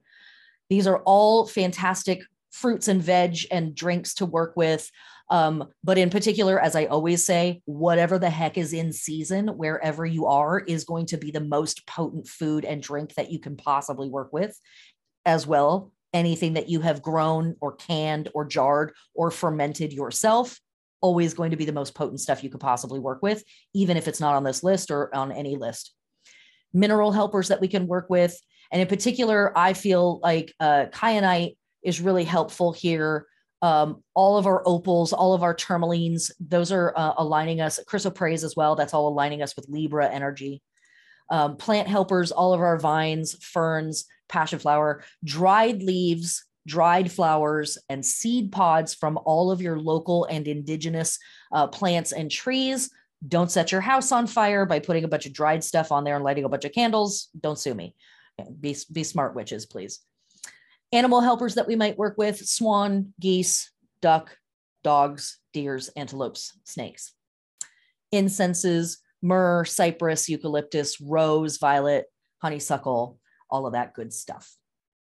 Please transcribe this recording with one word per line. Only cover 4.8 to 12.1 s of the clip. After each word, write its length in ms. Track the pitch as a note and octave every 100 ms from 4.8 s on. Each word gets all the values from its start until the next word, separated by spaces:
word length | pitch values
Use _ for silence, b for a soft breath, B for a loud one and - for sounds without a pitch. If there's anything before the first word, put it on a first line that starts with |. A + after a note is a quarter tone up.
| - B B B -
Um, 380 | F3 D#3+ D#3 C#3 _
but 140 | E3 F#3
in 100 | F3+
particular, 500 | G3+ G#3+ G#3 F#3+ F#3+
as 160 | D#3+
I 120 | D#3+ D3+
always 400 | D3 E3 F3 -
say, 340 | E3+ F3 F3 -
whatever 520 | D3 E3+ E3+ E3+ F#3
the 120 | F3
heck 260 | D#3+ D#3+ F#3
is 160 | D#3
in 200 | E3 E3
season, 560 | D3+ - D#3 D3+ F#3+ G#3+
wherever 580 | D3+ D#3 D#3 D#3 D3+ E3
you 200 | E3 D#3
are, 340 | C#3 D3 F#3+
is 240 | G3 E3
going 220 | D#3+ E3 E3
to 120 | D#3+
be 120 | D3
the 100 | D3+
most 460 | D3+ D3 D#3 - -
potent 400 | - D#3+